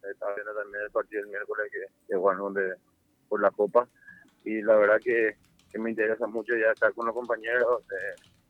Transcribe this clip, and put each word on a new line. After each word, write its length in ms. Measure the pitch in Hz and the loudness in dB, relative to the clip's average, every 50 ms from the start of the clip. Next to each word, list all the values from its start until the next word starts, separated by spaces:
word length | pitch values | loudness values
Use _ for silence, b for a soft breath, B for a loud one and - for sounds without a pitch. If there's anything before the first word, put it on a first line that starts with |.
| - 98 | -14 -14
Estaba 240 | 101 - 104 101 101 | -10 -8 -6 -6 -6
viendo 180 | 104 104 107 107 | -6 -8 -8 -8
también 300 | 107 104 104 101 104 104 | -8 -8 -8 -8 -8 -6
el 80 | 104 | -4
partido 300 | - 113 101 - 107 104 | -2 -4 -4 -2 -4 -8
del 100 | 101 104 | -6 -6
miércoles 400 | 101 101 104 104 107 107 107 104 | -8 -10 -8 -6 -6 -6 -6 -6
que, 80 | - 95 95 - _ _ _ - | -6 -10 -10 -12 _ _ _ -4
que 80 | 101 | -2
jugaron 380 | 92 90 98 92 95 101 98 98 | 2 2 2 2 2 -2 -4 -4
de, 200 | 98 95 92 92 - _ _ _ _ _ _ _ _ _ - | -2 -2 -4 -4 -8 _ _ _ _ _ _ _ _ _ -4
por 120 | 107 104 | 0 2
la 80 | 101 98 | 2 2
Copa. 380 | - - 104 101 - 120 123 - _ b b b b b b b _ _ - | 4 2 0 2 4 2 2 2 _ b b b b b b b _ _ -8
Y 180 | 107 107 110 | -6 -4 -2
la 140 | 101 110 110 | 2 4 6
verdad 240 | 107 104 101 107 110 - | 6 6 6 4 4 2
que, 320 | 127 117 117 110 107 104 _ _ _ _ _ _ _ | 2 2 2 2 0 -2 _ _ _ _ _ _ _
que 80 | - 110 | -8 -6
me 120 | 110 113 | -4 -4
interesa 360 | 113 110 107 110 110 110 120 104 | -2 0 0 0 0 -2 -4 -4
mucho 260 | 110 117 107 113 120 | -4 -4 -4 -2 0
ya 160 | 113 110 110 | 2 2 2
estar 220 | 110 - 113 110 - | 2 4 2 0 2
con 120 | 117 117 117 | 0 -2 -2
los 80 | 110 | -2
compañeros, 680 | 120 123 120 117 110 110 113 120 123 120 113 123 110 - | -2 -2 -4 -4 -4 -2 0 2 2 4 4 2 0 -2
eh, 380 | - 98 95 98 101 90 - _ _ _ _ _ | -6 -8 -8 -6 -8 -10 -12 _ _ _ _ _